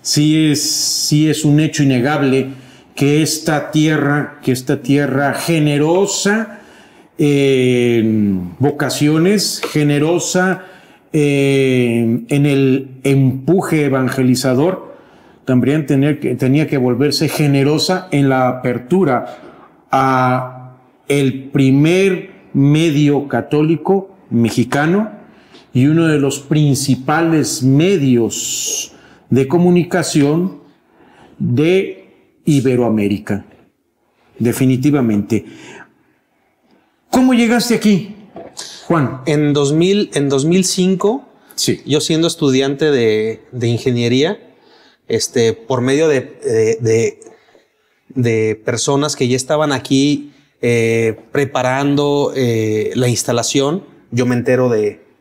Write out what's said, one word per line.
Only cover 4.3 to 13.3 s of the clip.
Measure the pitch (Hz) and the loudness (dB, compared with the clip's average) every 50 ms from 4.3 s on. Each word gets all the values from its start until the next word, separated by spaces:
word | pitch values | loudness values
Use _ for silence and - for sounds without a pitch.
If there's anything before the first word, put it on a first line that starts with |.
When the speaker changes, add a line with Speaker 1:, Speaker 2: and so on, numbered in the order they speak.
| - - | -12 -6
Speaker 1:
que | - 131 | -2 -2
esta | 127 127 - - 143 135 | -2 -2 -2 -4 -4 -4
tierra | - - 139 143 143 135 127 139 143 135 | 0 0 0 0 0 0 -2 -2 -2 -2
generosa | 120 - - - 170 156 151 151 143 143 151 156 170 185 202 190 - - - 196 208 226 226 - - - - - - - - - _ - - _ _ - | -4 -4 -4 -2 0 0 2 0 2 0 0 2 2 2 0 0 -2 -2 -2 0 0 -2 -4 -8 -12 -20 -20 -20 -20 -20 -20 -20 _ -20 -20 _ _ 0
en | 151 147 143 139 139 135 135 127 127 127 127 123 120 120 117 117 110 113 110 110 104 101 95 92 90 87 87 - | 0 2 2 2 2 2 2 2 2 2 2 2 2 2 2 2 2 2 0 0 0 0 0 -2 -4 -10 -4 -2
vocaciones, | 123 143 143 - 151 127 - - 147 147 156 160 165 185 208 202 - - - - - - | -2 -2 0 -2 -4 -4 -2 0 0 2 2 2 2 2 2 0 -2 -4 -6 -6 -10 -4
generosa | - 156 147 147 143 143 147 160 175 170 - - - 185 180 190 180 185 - - - - - - - _ _ _ | -2 0 0 2 2 2 2 0 0 -2 -2 -2 -2 0 0 0 -2 -4 -8 -20 -20 -20 -20 -20 -20 _ _ _
en, | - 156 147 143 143 139 139 139 135 135 135 131 131 127 123 120 117 117 117 113 113 123 117 - | 0 0 2 2 2 2 2 2 2 2 2 2 2 2 2 2 0 0 0 0 0 -2 -2 -2
en | 147 143 143 | 0 2 2
el | 147 139 135 139 131 127 - - - - - - | 2 2 2 2 2 2 0 -2 -8 -16 -6 0
empuje | 139 139 135 135 127 | 2 2 4 2 2